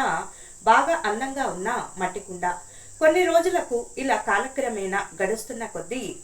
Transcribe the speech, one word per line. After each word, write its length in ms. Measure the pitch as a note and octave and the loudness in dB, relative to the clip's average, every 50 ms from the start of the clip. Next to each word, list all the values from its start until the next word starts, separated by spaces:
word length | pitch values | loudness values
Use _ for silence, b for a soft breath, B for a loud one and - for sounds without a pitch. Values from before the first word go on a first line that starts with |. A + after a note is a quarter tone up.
| C4 G3+ E3 E3+ F#3+ B B B B B B B - | 0 0 -2 -2 -6 B B B B B B B 4
బాగా 380 | G#3+ A#3 C4 C#4+ E4 E4 - - | 6 6 6 6 4 0 0 0
అందంగా 400 | G#3 G#3 A3+ C4+ C4+ C4+ C#4 B3 | -2 -2 -2 -4 -6 -4 -4 -4
ఉన్న 440 | G3+ E3+ F3+ F#3+ A3+ B3 - - - - | -4 -4 -4 -4 -4 -2 -4 -6 -8 -6
మట్టి 220 | F#3+ F#3 F3+ - G3+ | -6 -6 -4 -4 -8
కుండ. 340 | - - F3+ F3+ F3+ F3+ F3+ - B B B B B B B - | -10 -10 -8 -4 -4 -4 -4 -4 B B B B B B B 4
కొన్ని 260 | D#4 D#4 D#4 F#4 F4+ | 4 6 6 6 4
రోజులకు 600 | E4+ E4 E4+ E4+ F#4 F4 E4 - - A#3+ A#3 A#3+ - - | 6 6 4 4 4 2 0 0 -2 -2 -4 -4 -6 -8
ఇలా 180 | B3 C4+ C4+ A3+ | -4 0 0 0
కాలక్రమేణా 920 | G#3+ - A3+ G3+ G#3 B3 C4 - - A#3+ A#3+ A3+ G#3 G3 F#3+ F#3+ G3+ - - - - G3 | 0 2 0 0 0 0 -2 -4 -4 -4 -2 -4 -4 -4 -2 -2 -4 -4 -6 -4 -4 -2
గడుస్తున్న 420 | F#3 A3 A3 - - B3+ A#3 A3+ | -2 -2 -4 -6 -10 -10 -10 -10
కొద్దీ 500 | G#3+ - E3+ - - A#3+ C4 G#3+ E3+ - - | -8 -8 -10 -8 -6 -6 -6 -6 -8 -10 -6